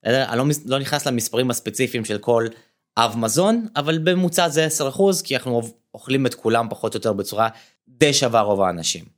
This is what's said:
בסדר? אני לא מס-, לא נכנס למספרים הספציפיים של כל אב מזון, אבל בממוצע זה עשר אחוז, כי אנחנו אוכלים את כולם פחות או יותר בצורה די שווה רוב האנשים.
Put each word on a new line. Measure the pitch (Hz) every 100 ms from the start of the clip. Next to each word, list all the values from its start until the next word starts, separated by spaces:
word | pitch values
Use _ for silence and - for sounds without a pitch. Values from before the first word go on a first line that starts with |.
| -
בסדר? | 127 131
אני | 127
לא | 143
מס-, | 147 117
לא | 135
נכנס | 135 147 143
למספרים | 120 113 117 127
הספציפיים | 120 - 110 127 123 107
של | 104
כל | 113 117 113 113 _ _ _ -
אב | 117 110
מזון, | 113 113 190 233 214 147
אבל | 143 160
בממוצע | 160 180 175 170 170
זה | 160 156
עשר | 156 139
אחוז, | 131 196 185
כי | - 131
אנחנו | 131 117 117 - _
אוכלים | - - 135 131
את | -
כולם | 113 113 113
פחות | - 117
או | 113
יותר | 113
בצורה | 101 98 104 113 - - _ _ 123
די | 151
שווה | 143 127 113
רוב | 104 98
האנשים. | 92 87 82 85 82